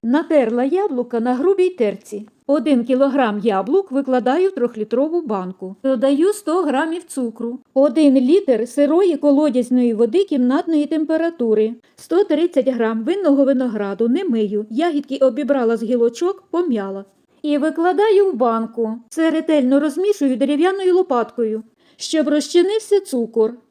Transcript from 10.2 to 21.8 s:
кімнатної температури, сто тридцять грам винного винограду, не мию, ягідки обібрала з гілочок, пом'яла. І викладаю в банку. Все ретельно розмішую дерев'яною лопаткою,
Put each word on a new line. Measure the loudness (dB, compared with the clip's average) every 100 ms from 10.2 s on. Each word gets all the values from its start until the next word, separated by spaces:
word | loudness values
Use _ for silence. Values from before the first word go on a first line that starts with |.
кімнатної | 0 0 2 0 0 0 0
температури, | -2 0 0 -2 -2 0 2 0 -4 _ _
сто | -2 0
тридцять | 2 2 2 0 0
грам | 0 -2 -2
винного | -2 -2 2 2
винограду, | 2 2 -2 -4 -6 -2 0
не | 0
мию, | 0 -2 0 -4 -4
ягідки | -2 -2 -2 -6 0
обібрала | 0 0 -2 0 0 -2
з |
гілочок, | -2 0 0 0 -4 -4 _
пом'яла. | -4 -2 -2 -4 -10 -14 _ _ _
І | -4 -2
викладаю | -2 0 -2 2 2 4 2
в |
банку. | 0 0 0 -4 -6 -6 -6 _
Все | -2 0
ретельно | 0 0 0 2 2
розмішую | 0 -2 -2 0 0 0
дерев'яною | 0 2 0 0 2
лопаткою, | 2 2 -2 -2 -4 -4 -4 -10 _